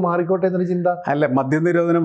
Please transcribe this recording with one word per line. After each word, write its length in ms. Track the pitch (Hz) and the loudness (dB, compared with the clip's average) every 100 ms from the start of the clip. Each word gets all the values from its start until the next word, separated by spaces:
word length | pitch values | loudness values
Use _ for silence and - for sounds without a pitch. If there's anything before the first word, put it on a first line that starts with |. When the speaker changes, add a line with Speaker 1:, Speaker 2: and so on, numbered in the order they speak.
| 180 | 0
Speaker 1:
മാറിക്കോട്ടെ 400 | 175 170 185 185 | 0 0 0 0
എന്നൊരു 180 | 180 180 | 0 -2
ചിന്ത. 140 | 180 175 175 - | -2 -2 -2 -2
Speaker 2:
അല്ല, 140 | 147 151 131 | -2 0 0
മദ്യനിരോധനം 640 | 135 151 170 170 170 170 | 0 0 2 2 2 2